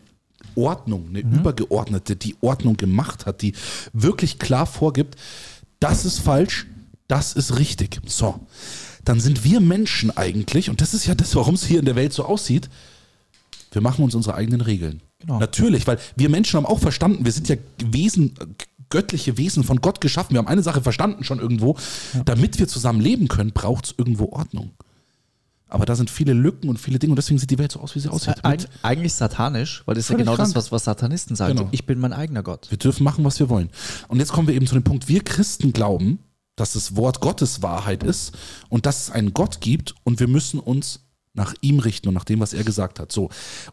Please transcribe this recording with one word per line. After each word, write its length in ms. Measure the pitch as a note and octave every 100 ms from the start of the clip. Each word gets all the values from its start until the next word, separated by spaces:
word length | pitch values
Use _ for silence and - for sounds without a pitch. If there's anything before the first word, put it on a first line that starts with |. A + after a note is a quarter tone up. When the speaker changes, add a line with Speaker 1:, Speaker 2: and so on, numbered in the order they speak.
| _ _ _ _ - -
Speaker 1:
Ordnung, 500 | C3 F3+ - G2 E2
eine 140 | G2
Speaker 2:
Mhm. 160 | A#2+ A#2+
Speaker 1:
übergeordnete, 800 | E3 A#2 - G2+ A2 G2 - F#2+
die 200 | G#2+ -
Ordnung 340 | B2 C3 A#2+ G#2
gemacht 500 | F#2+ F#2+ E3 - -
hat, 160 | -
die 120 | G#2+ - - - -
wirklich 460 | A2+ C3 F3 F3 -
klar 280 | - C3 E3
vorgibt, 500 | - D#3 C3+ D3 - - - - - - _
das 240 | D3 -
ist 140 | F3+ -
falsch, 480 | D#3+ C#3 G3 - - - - - -
das 260 | C#3+ -
ist 260 | - C3 B2
richtig. 420 | D3 - - - -
So, 340 | - G#2+ - - - - - - -
dann 160 | - A#2
sind 240 | A#2+ B2+
wir 160 | A#2+ A3+
Menschen 560 | E3+ F#3+ G#3+ - A2 -
eigentlich, 520 | F#2 G2 G2+ D#3 -
und 120 | -
das 140 | D#3+
ist 120 | G#3+ F#3
ja 80 |
das, 200 | D3+ - D3
warum 180 | A#2+
es 100 | F#3
hier 140 | - E3+
in 60 | C3+
der 100 | B2
Welt 160 | C#3
so 120 | -
aussieht, 440 | - G#3 - B2 - - - - _ _ _ _ _ - -
wir 100 | G#2+
machen 200 | A#2 C3
uns 100 | C#3
unsere 200 | A#2 G#2
eigenen 260 | - A2+ B2
Regeln. 400 | A2+ G2 D#2+ D2+ - _
Speaker 2:
Genau. 180 | E3 A#2
Speaker 1:
Natürlich, 480 | A2+ - A#3 C#3 -
weil 120 | A#2 - -
wir 120 | D3
Menschen 280 | D#3+ A3 E3
haben 100 | D3
auch 140 | A3
verstanden, 440 | D#3 - F3 F#3+
wir 80 | A#2+
sind 160 | A2 -
ja 80 | C3 - -
Wesen, 500 | A#2+ B2 G#3 F#3+ C#3 - D#2+ - - _ C3+
göttliche 480 | E3+ G3+ E3 - A#2+
Wesen 260 | F3 D#3
von 160 | B2+ B2+
Gott 200 | F#3 -
geschaffen, 320 | C#3+ - -
wir 60 | B2
haben 100 | G#2+
eine 140 | F#3
Sache 180 | E3 C3+
verstanden 440 | B2 A2+ G3+ G3+
schon 140 | B2+ C3
irgendwo, 380 | A#2 A#2 A#2+ D#3 - - -
Speaker 2:
Ja. 100 | B2+
Speaker 1:
damit 340 | B2+ A#2 - -
wir 100 | F3
zusammen 320 | C3 A#2+ A2+
leben 280 | C3 B3+ D3
können, 240 | F#2+ G#2+
braucht's 420 | - G2 C3 - -
irgendwo 300 | B2 G#2+ -
Ordnung. 380 | C#3 D#3+ - G#2 - - _ _ _ _ _ _ _ _
Aber 140 | -
da 120 | - A#2+
sind 120 | A#2
viele 240 | - C#3
Lücken 380 | A#2+ D3 G3+ D3
und 80 | A#2
viele 200 | - B2+
Dinge 120 | D3+
und 40 | C#3+
deswegen 220 | - C#3+
sieht 120 | C3
die 80 | C3+
Welt 140 | D3
so 80 | -
aus, 140 | D3
wie 60 | C#3+
sie 80 | D3
aussieht. 320 | D#3+ - -
Speaker 2:
Eig-, 200 | D3+ D3+
Speaker 1:
Mit 80 | - -
Speaker 2:
eigentlich 300 | A2+ C#3 E3+
satanisch, 720 | - A2+ - A#2+ A#2 D3+ -
weil 120 | - A2+
das 80 |
ist 40 | A2
ja 60 |
Speaker 1:
Völlig 100 | A#3
Speaker 2:
genau 120 | A3+ A3+
das, 80 | G#3
Speaker 1:
krank. 40 | C#3
Speaker 2:
was, 160 | G#2+
was 120 | A2+
Satanisten 520 | - G#2+ A#2+ E3+ - G#2+
sagen. 200 | G#2 C3
Speaker 1:
Genau. 120 | G2
Speaker 2:
So, 60 |
"Ich 100 | B2+
bin 140 | - B2+
mein 160 | B2+
eigener 280 | C#3 D#3 A#2+
Gott." 280 | F#2 F2 -
Speaker 1:
Wir 80 | G#2
dürfen 260 | C3+ -
machen, 180 | C#3+ D3
was 140 | C#3+ -
wir 120 | C3+
wollen. 180 | A2 E2+ - - - -
Und 100 | B2
jetzt 140 | D3+
kommen 160 | E3 D#3+
wir 60 |
eben 120 | C3 C3
zu 80 |
dem 80 | F3
Punkt, 240 | - C3+ -
wir 140 | F#3
Christen 520 | - - G#3 - C#3
glauben, 460 | A2+ G#2 F2+ F#2 F#3 - _ _ -
dass 160 | G#2+
das 240 | G#2 - G2+
Wort 240 | B2+ C3
Gottes 400 | E3 - C3 -
Wahrheit 420 | F#2 F2 G2+ F#2+
ist 300 | - - - - - - -
und 160 | A#2 C#3+
dass 160 | C3+
es 80 | -
einen 240 | A2+ G#2
Gott 260 | - G#3 -
gibt 340 | A2 - - -
und 160 | B2 A#2
wir 80 | B2
müssen 300 | C#3 - C#3+
uns 420 | - C3+ C3+ - _ _ _
nach 200 | - F#2+ -
ihm 180 | C3+ C#3+
richten 300 | A2+ - G2+
und 60 |
nach 100 | F#2
dem, 160 | - A2
was 120 | G#2
er 100 | F2+
gesagt 340 | G#2+ G#2 G#2 -
hat. 140 | D#2+
So. 160 | G#2+ F#2 - - - -